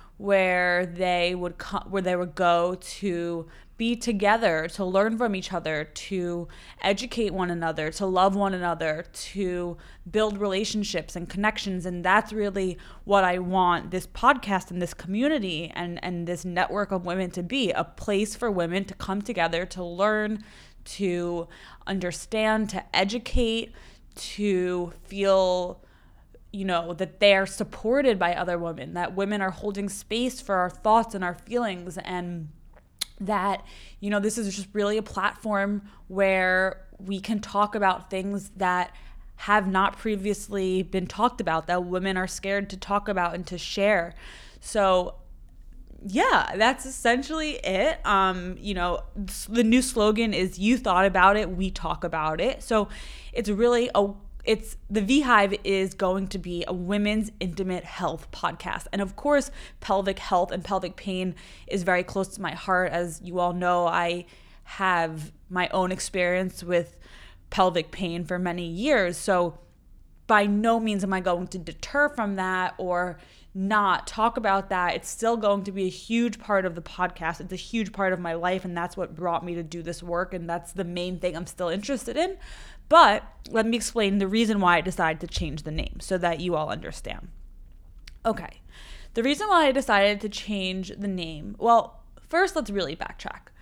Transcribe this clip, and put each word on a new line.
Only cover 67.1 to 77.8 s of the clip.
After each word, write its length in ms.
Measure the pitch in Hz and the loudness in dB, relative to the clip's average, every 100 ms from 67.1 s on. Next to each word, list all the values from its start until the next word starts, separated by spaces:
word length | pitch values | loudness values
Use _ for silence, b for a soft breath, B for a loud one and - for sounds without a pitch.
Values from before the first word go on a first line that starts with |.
| B B B - | B B B -8
pelvic 400 | - 185 165 156 | 4 4 4 -4
pain 340 | - 185 170 160 | -4 -4 -4 -4
for 120 | 180 | -2
many 300 | 180 175 170 | -2 -4 -6
years. 480 | 170 269 254 175 175 | -2 2 4 4 -2
So 440 | - 180 175 - - _ - - - - - | 2 2 2 -2 -20 _ -20 -20 -20 -12 4
by 180 | 214 208 | 4 6
no 320 | 202 226 233 | 4 4 4
means 280 | 220 202 196 | 2 0 0
am 80 | |
I 80 | 190 | 0
going 260 | 180 175 180 | 2 0 -2
to 100 | 185 | -8
deter 520 | 170 - - 285 294 | -10 -12 -4 2 2
from 260 | 294 202 196 | 2 -2 0
that 380 | 185 185 185 - | 0 0 0 -2
or 420 | 185 175 180 165 B B B 190 | -2 0 0 -4 B B B -4
not 520 | 190 214 196 175 - | 2 4 4 2 -2
talk 280 | - 226 220 | 0 0 2
about 340 | 220 196 190 | 2 2 2
that. 260 | 185 175 - | 0 0 -2
It's 140 | - | -6
still 280 | - 226 233 | -2 0 2
going 260 | 208 202 190 | 2 0 -2
to 60 | |
be 140 | 190 185 | -2 -4
a 40 | |
huge 500 | - - 233 240 - | -4 -2 0 0 -2
part 260 | - 202 185 | 0 2 2
of 80 | |
the 80 | 170 | -4
podcast. 580 | - - 180 - 165 160 | -12 -4 -4 -2 -6 -6
It's 140 | 190 | -8
a 40 | 185 | -10
huge 340 | - 226 | -6 -4